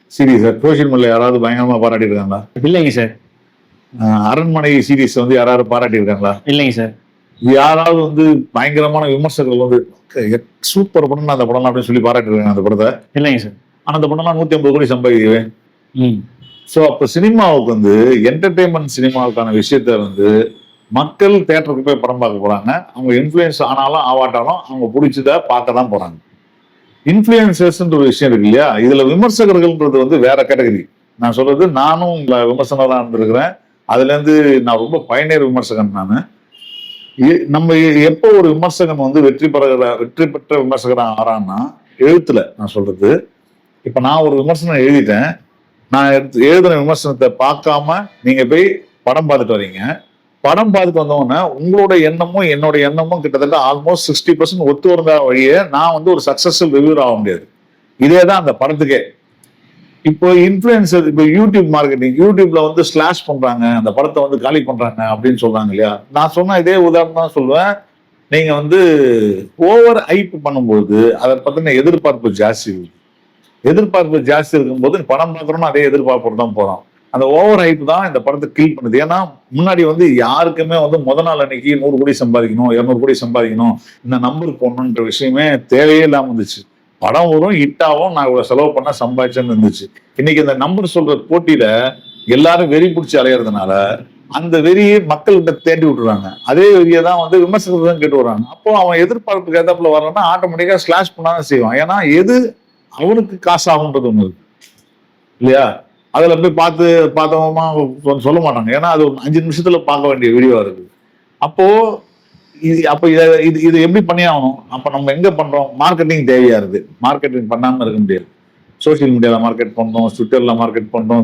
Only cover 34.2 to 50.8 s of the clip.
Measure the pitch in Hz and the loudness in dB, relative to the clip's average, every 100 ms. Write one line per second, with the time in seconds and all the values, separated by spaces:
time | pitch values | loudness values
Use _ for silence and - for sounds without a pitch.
34.2 | 147 151 147 135 120 113 113 160 - 123 | 2 4 4 2 2 -2 -2 -6 -4 -4
35.2 | 156 156 135 127 117 110 104 98 95 120 | 0 0 0 -2 -4 -4 -4 -4 -4 -4
36.2 | 185 _ _ _ - - - - - - | -6 _ _ _ -20 -20 -20 -20 -16 0
37.2 | 131 175 151 151 165 160 160 147 156 - | 2 2 0 -2 0 2 2 4 2 2
38.2 | 226 208 170 151 175 - 170 151 135 151 | 4 6 4 2 -2 -2 -4 -2 -2 2
39.2 | 139 135 156 143 139 127 123 113 120 - | 2 2 -2 0 0 0 0 -2 -6 -4
40.2 | 160 143 - 147 131 131 123 123 117 110 | -4 -4 -4 -2 -2 -4 -2 -2 -2 -2
41.2 | 113 110 95 98 131 - _ - 135 175 | -2 -2 -4 -8 -8 -12 _ 0 4 4
42.2 | 165 - - - 104 107 101 92 101 151 | 2 -2 -2 -10 -10 -6 -6 -2 0 0
43.2 | - _ _ _ _ _ 131 123 127 160 | -4 _ _ _ _ _ -8 -4 -2 0
44.2 | 156 139 143 165 170 147 131 143 107 104 | 0 0 0 -2 -2 0 2 2 2 0
45.2 | 147 170 _ _ _ _ - 135 139 135 | -2 -6 _ _ _ _ -4 0 2 0
46.2 | 135 120 135 175 180 156 143 160 151 127 | 0 0 4 6 4 2 0 -2 -4 0
47.2 | 131 - 131 143 156 147 147 175 202 _ | 0 0 -2 -2 -2 -2 -2 -6 -6 _
48.2 | 123 131 123 160 196 190 - _ - 139 | -2 0 2 2 2 -2 -12 _ -2 -2
49.2 | 156 139 113 107 98 92 117 160 _ _ | 0 0 0 -4 -4 -10 -10 -10 _ _
50.2 | _ _ 139 180 220 196 | _ _ -2 0 2 2